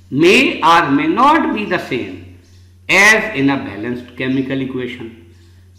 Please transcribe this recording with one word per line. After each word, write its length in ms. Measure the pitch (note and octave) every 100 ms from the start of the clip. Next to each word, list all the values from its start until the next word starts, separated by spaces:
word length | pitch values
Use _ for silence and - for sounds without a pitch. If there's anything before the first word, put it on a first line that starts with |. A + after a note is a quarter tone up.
| -
may 500 | C3 E3+ A#3 C#4+ -
or 260 | D#3 E3+ D3+
may 180 | C#3+ D#3+
not 460 | G3 C#4 D#4+ -
be 100 | G#3+ G3+
the 160 | F3+ -
same 280 | B2+ G2 F2+ - - _ - _ _ -
as 460 | F3 G3+ A3 - C#3
in 140 | C#3
a 60 | C3+
balanced 580 | - G2+ A#2 B2 - -
chemical 440 | C3 C3+ C3 C3+
equation, 480 | C3 C3 A#2+ - A2+ - - - - - -